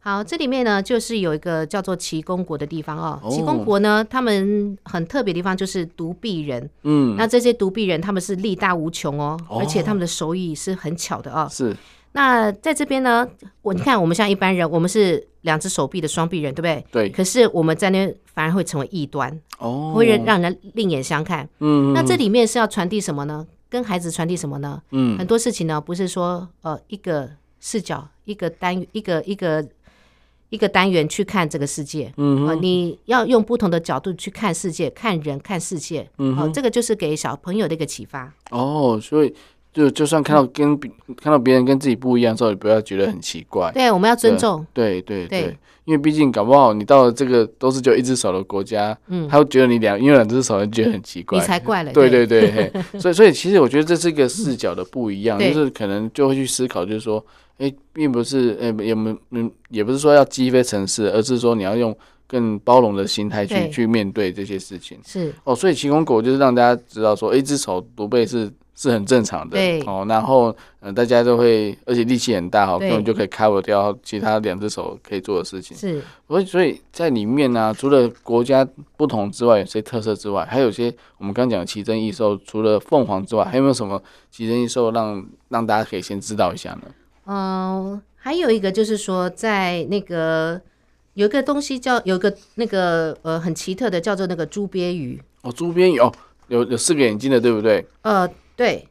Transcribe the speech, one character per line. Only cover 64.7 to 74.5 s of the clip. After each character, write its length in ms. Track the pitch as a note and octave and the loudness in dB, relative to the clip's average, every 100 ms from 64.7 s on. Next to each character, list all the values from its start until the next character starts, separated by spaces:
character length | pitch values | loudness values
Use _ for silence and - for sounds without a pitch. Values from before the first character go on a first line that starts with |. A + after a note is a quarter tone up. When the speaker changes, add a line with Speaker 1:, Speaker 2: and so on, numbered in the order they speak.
| F#2 | -16
Speaker 2:
情。 200 | - - - | -18 -20 -14
Speaker 1:
是。 280 | F#3+ E3 - | -10 -10 -8
Speaker 2:
哦， 100 | - | -2
所 160 | B2 F#3+ | 2 2
以 20 | |
齐 160 | C#3+ C#3+ | 2 2
公 160 | D3 | 2
国 160 | D#3 A#2 | 4 2
就 100 | A#2 | 2
是 60 | C3+ | 2
让 180 | C#3 | 4
大 80 | B2 | 4
家 200 | A#2+ A#2+ _ | 4 2 _
知 160 | G#2+ | -2
道 140 | G#2+ G2+ | 0 2
说， 180 | G#2+ | 2
一 60 | B2 | 0
只 160 | C3+ C#3+ | 0 -4
手 240 | - - A#2 A#2+ | -4 -6 -8 -10
独 100 | G#2 | -2
背 200 | B2 A2 | 0 0
是， 260 | A#2 G#2 - _ - | -2 -6 -10 _ -6
是 140 | C#3+ | -2
很 160 | A#2 G2 | -2 2
正 180 | B2+ | 2
常 240 | G#2+ E2+ A#2 | 2 -6 -6
的。 80 | F#3+ | -2
Speaker 1:
对。 240 | F#3 E3 B2 | -2 -2 -4
Speaker 2:
哦， 180 | F#2+ G2 | -6 0
然 140 | A2 | 0
后， 320 | A2+ C3+ A#2 G#2+ - _ | 4 4 4 -2 -14 _
呃， 120 | G2+ | -8
大 120 | G2+ | -2
家 160 | A#2+ A#2+ | 2 4
都 140 | A#2+ A#2+ | 4 4
会， 400 | A#2+ A2 G#2+ - | 4 4 0 -6
而 80 | - | -4
且 120 | A#2+ | -2
力 120 | A#2 B2+ | 2 0
气 160 | B2 G#2 | 0 -2
很 120 | F2 | 0
大 220 | G#2 G2 | 2 2
哦， 60 | F2+ | 0
Speaker 1:
对。 120 | F#2+ | 0
Speaker 2:
根 80 | G#2+ | -2
本 60 | |
就 80 | G#2 | -2
可 120 | G#2 | -2
以 20 | G2 | -4
cover 340 | - A2 G2+ | 0 2 2
掉 360 | F#2+ G2+ G2+ G2+ | 0 0 0 -4
其 160 | - G#2+ | -8 -6
他 180 | A2 A2 | -2 0
两 200 | G#2+ | -2